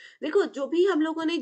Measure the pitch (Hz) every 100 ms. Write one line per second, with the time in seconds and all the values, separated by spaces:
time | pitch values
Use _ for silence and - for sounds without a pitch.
0 | - - 277 381 339 - 269 330 392 330
1 | 311 320 320 330